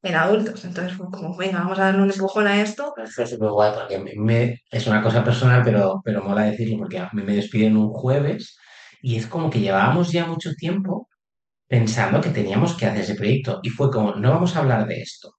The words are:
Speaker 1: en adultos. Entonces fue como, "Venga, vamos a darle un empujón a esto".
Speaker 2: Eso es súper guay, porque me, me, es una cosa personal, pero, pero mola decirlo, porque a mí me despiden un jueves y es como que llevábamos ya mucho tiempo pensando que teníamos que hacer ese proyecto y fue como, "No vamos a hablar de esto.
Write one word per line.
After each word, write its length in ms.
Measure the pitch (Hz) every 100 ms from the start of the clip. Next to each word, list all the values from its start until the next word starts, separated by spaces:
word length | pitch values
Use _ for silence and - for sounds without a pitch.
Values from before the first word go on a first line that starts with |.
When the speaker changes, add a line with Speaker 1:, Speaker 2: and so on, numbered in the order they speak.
Speaker 1:
en 120 | 196
adultos. 500 | 160 170 214 214 -
Entonces 300 | 175 - 180 -
fue 100 | 180
como, 260 | - 165 180
"Venga, 240 | 190 185
vamos 180 | 185 190
a 60 | 190
darle 160 | 196
un 80 | 196
empujón 360 | 196 190 214 202
a 140 | 202
esto". 340 | 214 - 294 -
Speaker 2:
Eso 260 | 220 -
es 80 | 117
súper 200 | 117 107
guay, 220 | 104 104
porque 240 | - - 98
me, 140 | 98 104
me, 440 | 107 117 120 - _
es 160 | 117 -
una 160 | 107
cosa 200 | 113 113
personal, 380 | 110 117 127 123
pero, 360 | 117 101 95 98
pero 180 | - 104
mola 180 | 98 101
decirlo, 340 | 107 107 110 107
porque 200 | 90 92
a 120 | -
mí 100 | 104
me 120 | 98
despiden 420 | 104 104 110 110 107
un 140 | 107
jueves 640 | - 127 139 143 214 - _ - - - _
y 140 | 127 110
es 100 | -
como 240 | 165 160
que 100 | 113
llevábamos 500 | 98 98 113 170 175
ya 140 | 170 165
mucho 260 | 165 160
tiempo 540 | 151 160 196 190 180 - _ _ _ _ _ _
pensando 520 | 120 110 117 95 113
que 100 | -
teníamos 460 | - 98 101 165 -
que 100 | 104
hacer 160 | 104
ese 120 | 101 104
proyecto 440 | 101 139 120 117
y 80 | -
fue 200 | - 139
como, 240 | 117 104 101
"No 140 | 117
vamos 260 | 160 175 170
a 40 |
hablar 260 | 139 113 -
de 120 | -
esto. 300 | - - -